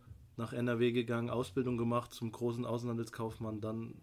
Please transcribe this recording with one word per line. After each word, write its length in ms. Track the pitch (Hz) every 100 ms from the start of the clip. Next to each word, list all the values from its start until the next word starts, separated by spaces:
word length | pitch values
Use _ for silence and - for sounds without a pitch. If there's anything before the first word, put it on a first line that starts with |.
| - - - -
Nach 160 | 113
N 160 | 127 123
R 100 | 117
W 140 | 120
gegangen, 360 | 123 117 117 120
Ausbildung 480 | 117 127 135 123 120
gemacht 360 | 117 120 117
zum 180 | - 113
großen 340 | - 120 117 117
Außenhandelskaufmann, 960 | 117 120 117 113 - 113 110 110 107
dann 360 | 107 113 117 -